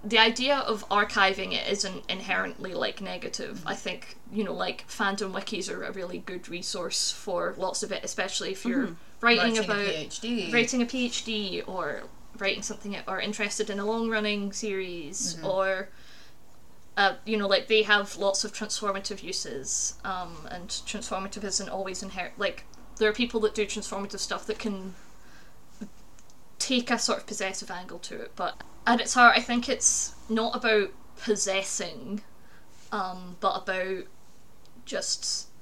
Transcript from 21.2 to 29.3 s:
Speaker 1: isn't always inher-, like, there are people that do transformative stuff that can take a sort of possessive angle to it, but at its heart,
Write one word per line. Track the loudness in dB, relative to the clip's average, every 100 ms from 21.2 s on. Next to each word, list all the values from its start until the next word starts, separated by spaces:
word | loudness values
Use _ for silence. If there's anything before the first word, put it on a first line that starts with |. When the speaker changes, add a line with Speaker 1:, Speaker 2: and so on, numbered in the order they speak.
| -4 -6 -2
Speaker 1:
isn't | -2 -2
always | -4 -4 -4
inher-, | -6 -6 -6 0
like, | -2 -2 -10 -12 -12 2
there | 2
are |
people | 4 2 4
that | 2 2
do | 0
transformative | -2 -4 -4 -4 -4
stuff | -4 -4 -4
that | -2
can | -2 -4 -6 -10 -12 -12 -12 -12 -12 -12 -12 -12 -10 -10 -12 -12 -14 -14 -14 -6
take | 2 2 2
a | 0
sort | 6 4
of | 4
possessive | -2 -2 -2 -6
angle | -8 -8 -10
to | -8 -8
it, | -10 -2
but | -2 -2 -12 -2 4
at | 4
its | 4
heart, | 10 12